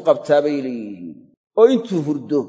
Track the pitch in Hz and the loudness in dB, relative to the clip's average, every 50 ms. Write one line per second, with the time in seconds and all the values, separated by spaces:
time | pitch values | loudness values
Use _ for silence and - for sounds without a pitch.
0 | - 160 143 - - - 147 147 143 151 147 143 131 127 123 117 107 104 101 87 | 0 0 0 0 2 2 2 2 2 2 -2 -2 -6 -6 -8 -8 -10 -12 -14 -14
1 | 87 82 76 - - _ _ _ _ _ - 208 226 254 269 233 233 - 190 165 | -14 -16 -16 -18 -20 _ _ _ _ _ 2 4 6 6 6 4 0 -2 -4 -4
2 | 147 147 151 143 120 110 147 143 113 | -2 -2 -4 -4 -4 -2 -2 -2 -2